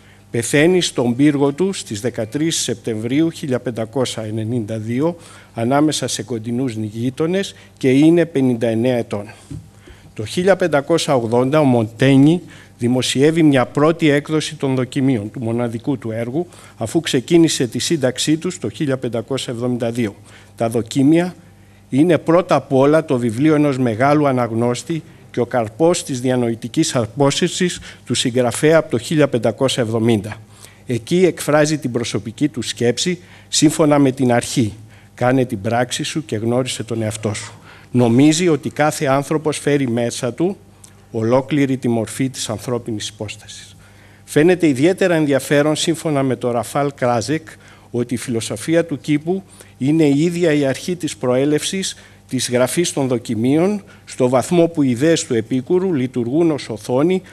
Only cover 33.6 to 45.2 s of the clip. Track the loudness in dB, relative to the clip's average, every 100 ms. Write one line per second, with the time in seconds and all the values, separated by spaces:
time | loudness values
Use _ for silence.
33.6 | 2 4 4 4 4 2 2 2 0 -2
34.6 | -2 -4 -20 -20 -18 -2 2 2 0 -4
35.6 | -2 -2 -2 -4 -6 -8 -6 -4 -2 -2
36.6 | -2 -6 -6 -4 -4 -4 -6 -6 -10 -18
37.6 | -20 -20 -2 2 4 6 4 4 2 0
38.6 | -2 0 0 0 0 0 0 -2 -2 -4
39.6 | 0 0 0 -2 -2 -4 -6 -2 -4 -4
40.6 | -14 -20 -20 -20 -10 -4 2 2 2 0
41.6 | 0 0 0 -2 -2 -4 -6 -6 -8 -8
42.6 | -6 -6 -6 -8 -8 -10 -12 -14 -18 -20
43.6 | -20 -20 -20 -20 -20 -20 -2 2 4 4
44.6 | 2 2 2 2 0 2